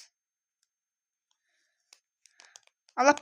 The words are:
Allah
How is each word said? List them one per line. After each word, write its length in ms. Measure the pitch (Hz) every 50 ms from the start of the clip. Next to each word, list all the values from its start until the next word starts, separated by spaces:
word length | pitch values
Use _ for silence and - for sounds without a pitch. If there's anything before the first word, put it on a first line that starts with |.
| - - _ _ _ _ _ _ _ _ _ _ _ _ _ _ _ _ _ _ _ _ _ _ _ _ _ _ _ _ _ _ _ _ _ _ _ _ - - _ _ _ _ _ - - - - - - - - - _ _ _ - _
Allah 200 | 254 254 277 294 -